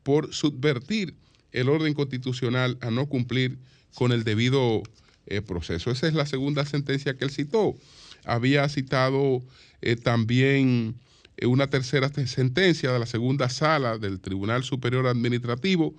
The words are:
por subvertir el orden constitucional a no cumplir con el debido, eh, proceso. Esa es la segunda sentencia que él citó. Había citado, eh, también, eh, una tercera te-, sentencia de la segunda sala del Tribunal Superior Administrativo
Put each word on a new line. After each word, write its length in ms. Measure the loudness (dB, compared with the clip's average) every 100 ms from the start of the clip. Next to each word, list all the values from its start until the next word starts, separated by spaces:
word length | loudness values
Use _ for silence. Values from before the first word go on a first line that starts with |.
por 320 | 0 0 0
subvertir 800 | -2 -2 0 0 0 -2 -4 -4 -8 _ _ _
el 180 | -2 2
orden 240 | 2 2
constitucional 840 | -2 -2 -4 -6 -4 0 0 0 -2
a 80 | -4
no 160 | -2 -2
cumplir 500 | -2 -2 0 -2 -4 -16 _ _
con 180 | -2 2
el 120 | 2
debido, 580 | 0 0 2 2 2 0 -4 -16 _ _ -8
eh, 140 | -8
proceso. 500 | -6 -6 -6 -6 -4
Esa 160 | -2 0
es 60 |
la 140 | 0 -2
segunda 400 | -2 -2 -2 -2
sentencia 500 | -2 -2 -2 -4 -4
que 80 |
él 60 | -4
citó. 440 | -4 -2 0 0 -2 -12 -20 -20 -12
Había 440 | -4 0 2 2 2
citado, 720 | -2 -2 0 2 2 0 0 -4 -18 -20 _
eh, 160 | -2 0
también, 1000 | 2 2 2 4 4 4 4 2 -2 -8 _ _ -20 -4
eh, 80 | 2
una 240 | 2 2
tercera 400 | 0 0 0 0
te-, 160 | 0 -4
sentencia 640 | 0 0 4 4 4 2
de 60 | 0
la 80 | 0
segunda 420 | -2 0 0 0
sala 480 | 0 2 2 0 -2
del 240 | -4 -6
Tribunal 440 | -6 -4 0 0
Superior 420 | -2 -4 0 0 2
Administrativo 880 | 2 0 0 -2 -2 0 2 0